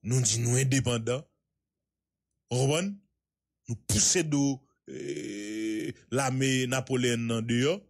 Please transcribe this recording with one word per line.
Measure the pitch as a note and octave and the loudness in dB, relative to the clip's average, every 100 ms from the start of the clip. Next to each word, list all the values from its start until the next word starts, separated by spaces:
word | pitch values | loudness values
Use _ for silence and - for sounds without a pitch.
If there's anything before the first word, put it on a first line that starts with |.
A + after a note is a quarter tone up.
| G2+ | 0
Nou | B2+ | 2
di | A#2+ A2 | 2 2
nou | A#2 B2 | 2 2
endepandan. | C3+ C3+ B2 A#2+ A2+ B2+ - _ _ _ _ _ _ _ _ _ _ _ _ | 4 2 2 0 0 -4 -4 _ _ _ _ _ _ _ _ _ _ _ _
Ou | B2 | 0
konprann | C3+ D#3 G3 G3+ _ _ _ _ _ _ - | 2 2 0 -4 _ _ _ _ _ _ -10
nou | A#2 _ | -10 _
pouse | G#2 - F#3 D#3+ | 2 4 2 2
do | C#3+ C#3 C3+ _ _ - - C#3 - - G2+ G#2 G#2+ A2 A2 A2+ - _ | 2 2 0 _ _ -14 -10 -8 -8 -8 -10 -8 -6 -4 -4 -6 -10 _
lame | B2 C3+ C3 C3+ C3 B2+ | -2 -2 0 2 2 0
napoleyon | C3 B2+ C3 B2 A#2 A#2 | -2 -2 0 2 0 0
nan | A#2 A#2 | -2 0
deyò | A#2+ C3+ F#3+ - | 0 2 -2 -6